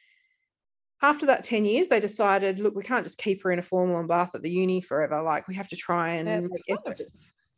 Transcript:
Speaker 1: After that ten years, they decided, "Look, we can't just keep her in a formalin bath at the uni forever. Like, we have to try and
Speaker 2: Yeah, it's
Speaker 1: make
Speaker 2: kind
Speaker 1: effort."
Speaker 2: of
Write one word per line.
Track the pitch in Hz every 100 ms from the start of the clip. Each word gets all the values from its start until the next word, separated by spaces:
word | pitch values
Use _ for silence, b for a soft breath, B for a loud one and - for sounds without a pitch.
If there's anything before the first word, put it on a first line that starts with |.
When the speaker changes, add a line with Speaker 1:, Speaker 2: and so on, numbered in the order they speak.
| _ _ _ _ _ _ _ _ _ _
Speaker 1:
After | 285 294 285
that | 262
ten | - 226 208
years, | 233 359
they | 233
decided, | 202 214 208 196 196 190
"Look, | 208
we | 202
can't | 196 247
just | 190 -
keep | 220 196
her | 185
in | 175
a |
formalin | 180 185 180 175 165
bath | 170 180
at | -
the | 160
uni | 180 185 185
forever. | 180 139 151 151
Like, | 160 147 -
we | 185
have | 190
to | 185
try | - 175 165
and | 170 160
Speaker 2:
Yeah, | 170
it's | 175
Speaker 1:
make | 180 -
Speaker 2:
kind | - -
Speaker 1:
effort." | -
Speaker 2:
of | - _ - _ _